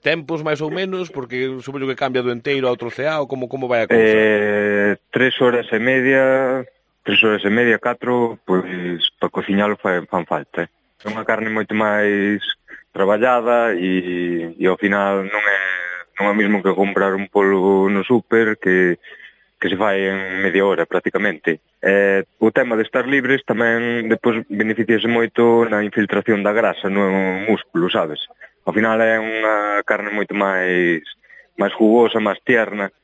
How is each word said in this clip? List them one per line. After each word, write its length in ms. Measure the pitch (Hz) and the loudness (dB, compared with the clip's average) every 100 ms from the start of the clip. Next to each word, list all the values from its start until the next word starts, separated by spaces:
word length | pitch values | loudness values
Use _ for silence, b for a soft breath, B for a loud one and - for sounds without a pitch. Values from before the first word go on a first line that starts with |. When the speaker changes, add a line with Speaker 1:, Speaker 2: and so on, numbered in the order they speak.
Speaker 1:
Tempos 400 | 147 165 139 165 | 0 -2 -4 -6
máis 160 | 156 147 | -2 -4
ou 160 | 151 | -4
menos, 340 | 170 190 185 175 | -4 -6 -6 -8
porque 520 | 139 123 123 131 131 | -8 -8 -4 -4 -6
supoño 240 | 123 139 135 | -10 -6 -6
que 100 | 127 | -2
cambia 280 | 135 127 | -2 0
do 100 | 123 | -2
enteiro 320 | 120 147 139 127 | -4 -2 0 0
ao 140 | 123 | -2
troceado, 500 | 120 - 143 156 135 | -6 -6 -4 -4 -4
como, 160 | 135 123 | -6 -6
como 240 | 135 127 | -6 -2
vai 140 | 120 | 0
a 40 | 110 | 2
cousa? 140 | 117 | 4
Speaker 2:
Eh, 920 | 110 110 110 104 104 104 104 104 101 98 _ | 6 6 4 2 2 0 0 2 0 -2 _
tres 300 | 139 127 - | 0 0 2
horas 320 | 127 120 113 | 2 2 -2
e 80 | 110 | -2
media, 880 | 120 131 127 135 131 131 131 131 127 _ _ _ - | 0 2 2 4 4 2 0 -2 -6 _ _ _ -4
tres 160 | 104 | 2
horas 220 | 117 104 98 | 2 2 0
e 60 | |
media, 260 | 110 120 110 | 2 2 2
catro, 640 | 120 120 120 123 117 107 | -2 -4 -2 0 -2 -4
pois, 580 | - 92 90 90 90 87 - _ | -2 -2 -2 -8 -8 -4 -4 _
pa 80 | 87 | -6
cociñalo 480 | - 87 98 104 104 | -4 -2 0 0 -2
fa-, 240 | 101 90 80 | -2 -2 -2
fan 160 | 92 82 | -4 -2
falta, 400 | 87 71 - 85 | -6 -6 -8 -8
eh. 40 | _ _ _ | _ _ _
É 80 | 107 | -12
unha 100 | 107 | -8
carne 300 | - 110 110 | -2 -2 -2
moito 240 | 110 101 107 | -4 -2 0
máis 680 | 107 104 104 101 101 104 - - _ B _ | 0 2 2 2 0 -2 -4 -10 _ B _
traballada 800 | 90 95 104 123 123 117 120 117 | -2 0 2 4 2 2 2 2
e, 800 | 92 92 92 90 90 87 85 82 82 | 0 0 -2 -2 -4 -2 -4 -6 -2
e 80 | 90 | 0
ao 80 | 90 | 0
final 480 | 101 101 98 98 95 | 0 0 0 0 -2
non 180 | 104 | -2
é, 160 | 104 98 95 92 90 90 85 - | 0 0 -2 -6 -8 -12 -16 -4
non 80 | |
é 80 | 101 | -2
o 60 | 104 | 0
mismo 240 | 104 104 | 2 2
que 100 | 95 | 0
comprar 400 | 90 98 95 98 | 0 0 0 0
un 140 | 95 98 | 0 -2
polvo 640 | 101 98 98 92 98 98 | 0 2 2 4 4 2
no 160 | 101 95 | 0 2
súper 500 | 123 - 113 110 107 | 0 2 0 2 0
que, 460 | 95 92 92 87 B B B B B _ | 0 2 2 0 B B B B B _
que 80 | 90 | -6
se 100 | 92 | -2
fai 300 | 107 98 98 | 0 0 -2
en 340 | 98 95 92 | -4 -6 -4
media 220 | 98 90 | 0 2
hora 240 | 98 87 85 | 2 0 0
prácticamente. 720 | 90 - 92 104 80 - 78 _ _ | -2 -2 -2 -4 -2 -4 -4 _ _
Eh, 400 | - 101 101 98 95 _ | 0 2 4 0 -2 _
o 160 | 110 | 0
tema 240 | 107 123 110 | 2 0 -2
de 80 | 107 | -2
estar 180 | 127 | -2
libres 380 | 123 139 123 135 | 0 -2 0 -2
tamén 640 | - 110 117 117 120 120 113 | -2 -2 0 0 -2 -4 -2
despois 400 | 110 123 113 - | 0 0 -2 -4
beneficiase 640 | 101 107 110 113 113 113 | -4 -2 -2 0 0 2
moito 560 | 117 117 - 117 117 113 | 0 0 2 4 4 2
na 160 | 107 | 0
infiltración 640 | 104 - 104 101 - 107 101 | -2 -2 0 0 0 0 2
da 80 | |
grasa 320 | 104 107 87 98 | 2 0 0 -2
no 240 | 98 98 95 95 92 107 | 0 0 0 0 -4 0
músculo, 400 | 101 - 85 90 | -2 -2 -2 0
sabes? 320 | 110 82 76 - - B B | 0 -2 -6 -12 -18 B B
Ao 80 | - | -4
final 320 | 90 110 110 | 0 0 2
é 160 | 113 113 | 2 0
unha 640 | 110 110 110 107 104 104 | -2 -2 0 0 0 -2
carne 320 | - 107 104 | 0 -2 -2
moito 160 | 104 98 | -4 -4
máis, 720 | 101 98 95 92 90 87 82 - - B B B - | 0 0 0 0 2 2 0 -6 -20 B B B -4
máis 160 | 101 | -2
jugosa, 480 | - 110 117 113 113 | 2 4 6 4 2
máis 160 | 107 95 - | -2 -4 0
tierna 480 | 120 107 104 98 _ | 0 0 -4 -8 _